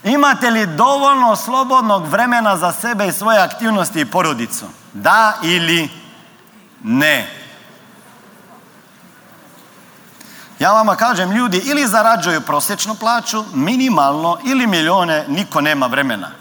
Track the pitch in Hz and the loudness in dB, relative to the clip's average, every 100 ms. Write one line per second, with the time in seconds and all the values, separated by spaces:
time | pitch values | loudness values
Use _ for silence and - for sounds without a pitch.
0 | 190 285 285 247 247 226 202 156 247 277 | 0 2 2 2 0 0 -2 2 2 4
1 | 277 269 240 202 - 254 254 262 226 196 | 2 4 2 2 -2 -2 2 2 2 0
2 | 156 190 247 240 214 185 175 - 233 220 | 0 0 2 2 2 0 -2 -2 -6 -2
3 | 196 165 214 220 175 - 226 208 180 156 | -2 -2 2 2 2 0 -2 0 -2 -2
4 | 147 180 165 127 117 - 95 - - 101 | -2 0 -2 -2 -6 -8 -14 -20 -20 -2
5 | 120 208 220 - 165 175 165 170 151 - | 2 4 2 0 -2 0 0 -2 -2 -10
6 | - - - - _ - _ _ 107 123 | -20 -20 -20 -20 _ -20 _ _ -2 2
7 | 151 135 95 - - - - - - - | 2 2 -2 -14 -20 -20 -20 -20 -20 -20
8 | - - - - - - - - - _ | -20 -20 -20 -20 -20 -20 -20 -20 -20 _
9 | - - - - - - - - - - | -20 -20 -20 -20 -20 -20 -20 -20 -20 -20
10 | - - - - - - 165 220 214 185 | -20 -20 -20 -20 -20 -2 2 4 2 2
11 | 233 202 185 214 247 180 269 294 262 214 | 0 0 -2 0 0 -2 -2 -2 0 2
12 | 220 226 165 160 - 147 - 202 214 220 | 2 2 0 -4 -2 -4 -2 -6 -6 -4
13 | 226 233 - 220 214 151 156 254 262 170 | -2 -2 -4 -6 -4 -2 0 0 2 2
14 | 139 151 165 170 269 262 233 170 160 190 | 2 0 -2 -2 -2 0 0 0 2 0
15 | 175 156 143 143 - 156 147 147 127 131 | 0 -2 -2 -6 -2 -2 0 0 -2 -2
16 | 135 107 82 - | -2 -4 -10 -18